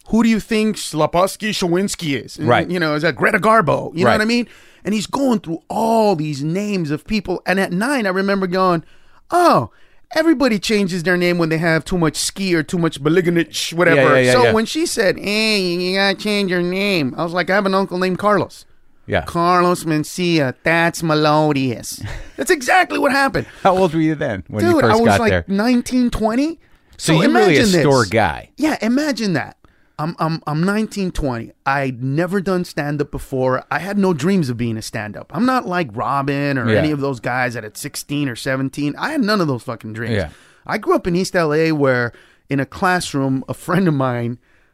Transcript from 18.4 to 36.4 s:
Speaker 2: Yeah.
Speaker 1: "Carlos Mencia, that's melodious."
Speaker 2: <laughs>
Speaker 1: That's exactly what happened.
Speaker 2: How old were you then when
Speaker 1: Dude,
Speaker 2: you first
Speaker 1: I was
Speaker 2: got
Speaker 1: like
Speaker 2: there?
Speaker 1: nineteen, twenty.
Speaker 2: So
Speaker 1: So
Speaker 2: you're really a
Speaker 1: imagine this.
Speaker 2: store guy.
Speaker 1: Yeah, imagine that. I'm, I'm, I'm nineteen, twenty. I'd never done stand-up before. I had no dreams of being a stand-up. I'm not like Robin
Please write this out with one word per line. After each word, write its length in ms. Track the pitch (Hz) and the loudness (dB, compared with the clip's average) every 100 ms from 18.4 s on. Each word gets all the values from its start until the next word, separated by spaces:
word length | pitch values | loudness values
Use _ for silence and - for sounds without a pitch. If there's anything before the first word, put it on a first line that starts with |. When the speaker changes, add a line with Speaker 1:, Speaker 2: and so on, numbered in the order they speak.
| - - - - - - - | 0 -8 -20 -20 -20 -18 -4
Speaker 2:
Yeah. 140 | 98 | -4
Speaker 1:
"Carlos 640 | 78 170 170 180 175 180 165 | -2 0 2 4 2 0 0
Mencia, 680 | 151 147 - 175 160 131 - | -2 -2 -2 0 2 0 -2
that's 380 | 165 165 170 - | 0 2 0 0
melodious." 1000 | 165 151 151 151 151 139 131 117 - - 101 - | 0 2 4 4 2 2 -2 -4 -10 -12 -10 -10
Speaker 2:
<laughs> 160 | - - | -10 -4
Speaker 1:
That's 160 | 269 | 0
exactly 460 | 339 254 370 349 294 | 0 2 2 2 0
what 120 | 285 | 0
happened. 360 | 277 269 165 117 - | 2 0 -2 -6 0
Speaker 2:
How 160 | 196 185 | 2 4
old 160 | 185 | 2
were 80 | 160 | 2
you 140 | 156 151 | 0 0
then 280 | 147 95 - | -4 -6 -6
when 160 | 104 349 | 0 2
Speaker 1:
Dude, 100 | 320 | 4
Speaker 2:
you 60 | |
first 120 | 113 220 | 4 4
Speaker 1:
I 0 | |
was 40 | 233 | 4
Speaker 2:
got 140 | - | 4
Speaker 1:
like 100 | 220 | 2
Speaker 2:
there? 140 | 92 85 | 0 0
Speaker 1:
nineteen, 640 | 196 233 247 - 254 240 | -2 0 0 0 0 0
twenty. 500 | - 214 233 302 330 _ _ _ - | 0 -2 0 -2 -4 _ _ _ -6
Speaker 2:
So 160 | - | 0
Speaker 1:
So 80 | 160 | 4
Speaker 2:
you're 100 | 220 | 4
really 100 | 330 | 6
a 40 | 403 - | 6 6
Speaker 1:
imagine 120 | 220 | 4
this. 100 | 175 | 4
Speaker 2:
store 240 | 143 135 104 | 4 4 4
guy. 440 | 110 95 64 - - | 2 2 -2 -10 -2
Speaker 1:
Yeah, 200 | 302 226 | -2 0
imagine 520 | 220 254 302 214 214 | 0 0 0 -2 -2
that. 240 | 147 101 - _ _ _ - | -2 -4 -14 _ _ _ -8
I'm, 160 | 156 - | -6 -4
I'm, 220 | 160 160 - | -4 -4 -4
I'm 160 | 151 | -2
nineteen, 480 | 185 208 214 202 185 | 0 0 -4 -4 -6
twenty. 400 | - 143 117 113 - - | -4 -4 -4 -8 -8 -4
I'd 360 | 139 135 120 | -2 -2 -4
never 380 | 131 143 175 202 | -4 -2 -2 -2
done 240 | 190 180 175 | -2 -2 -4
stand-up 460 | - 147 147 143 | -6 -4 -4 -4
before. 520 | 135 - 131 127 131 - | -8 -6 -2 0 -2 -4
I 80 | 147 | -6
had 180 | 185 202 | -4 0
no 160 | 190 | 2
dreams 360 | 160 160 196 135 | 2 0 0 0
of 80 | 113 | -4
being 180 | 120 110 | -4 -6
a 40 | |
stand-up. 500 | - 117 107 85 - 160 | -8 -8 -8 -10 -10 -4
I'm 100 | 254 | 0
not 220 | 254 226 | -2 -2
like 220 | 180 143 | -4 -4
Robin 640 | 107 113 139 139 139 | -4 -2 -2 -2 -2